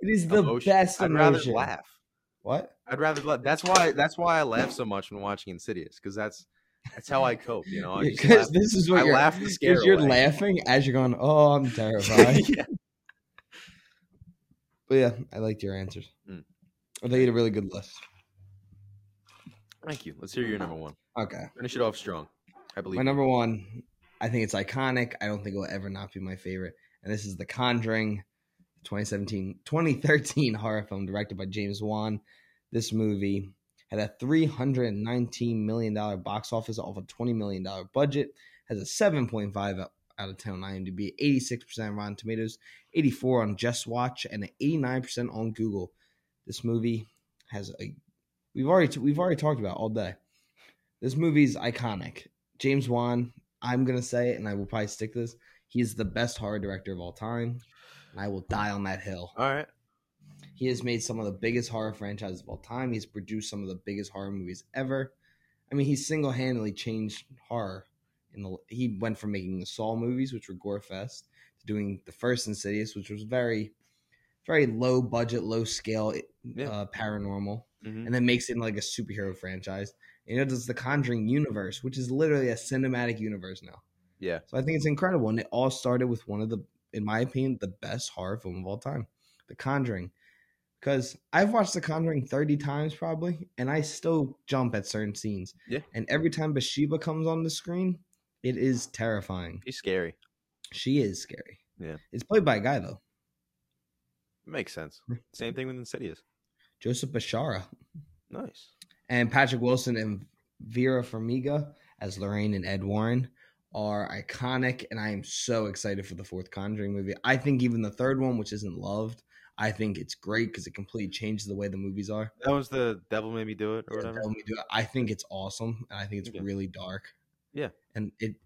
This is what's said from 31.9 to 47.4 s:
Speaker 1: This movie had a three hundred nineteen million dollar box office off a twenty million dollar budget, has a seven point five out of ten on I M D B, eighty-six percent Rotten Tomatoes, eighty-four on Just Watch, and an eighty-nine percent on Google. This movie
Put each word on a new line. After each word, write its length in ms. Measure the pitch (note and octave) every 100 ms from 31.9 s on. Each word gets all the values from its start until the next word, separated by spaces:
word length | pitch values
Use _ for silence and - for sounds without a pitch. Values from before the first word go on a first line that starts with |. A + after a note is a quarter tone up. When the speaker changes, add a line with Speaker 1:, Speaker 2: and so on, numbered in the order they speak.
| G#2+ G#2+ G#2 - _ _ _ _
Speaker 1:
This 200 | A#2 A2
movie 600 | A2 G#2+ G2+ G2+ G2 G2 - _ _ -
had 100 | G#2+
a 140 | G#2 -
three 260 | B2+ D#3+ D#3
hundred 480 | C#3+ C#3 B2+ A#2+ G#2
nineteen 680 | A2+ B2 A#2+ - A#2+ A2+ G#2+
million 280 | A2+ A2+
dollar 240 | G#2+ G#2 F#2+
box 340 | F#2+ G#2 -
office 260 | A#2 A2 A2
off 200 | - G2+
a 40 |
twenty 300 | G2 - A#2+
million 300 | A2+ G#2 F#2+
dollar 220 | F#2 G2 F#2+
budget, 480 | C3+ D3 C#3 B2+ - - - -
has 120 | G#2+
a 60 | -
seven 420 | - G#3 D3+ A#2+
point 240 | A2+ G2+
five 240 | G2+ G2+ F#2
out 500 | F2+ _ _ - G2
of 80 | F#2+
ten 160 | A2
on 100 | F#2 F#2+
I 100 | F#2+
M 80 |
D 80 | F#2+
B, 220 | F#2 G2+ -
eighty-six 440 | C#3+ C3+ C3 A#2+
percent 320 | - - G#2+ G#2
Rotten 220 | G#2 G2+
Tomatoes, 400 | A2 A2+ A2+ - - - _
eighty-four 480 | E3 C#3+ - B2+ B2+
on 140 | G#2+ G2
Just 320 | A#2 A#2+ A#2
Watch, 400 | A#2+ B2+ - -
and 140 | G#2+
an 60 | G2+ -
eighty-nine 420 | C#3+ D#3+ B2+ C3
percent 280 | B2+ - A#2+
on 200 | A2 A2+
Google. 400 | A2 A2 G2 F2+ _ _ _ _ _ -
This 180 | - A#2
movie 420 | A#2 A#2 A#2 A2 _ _ _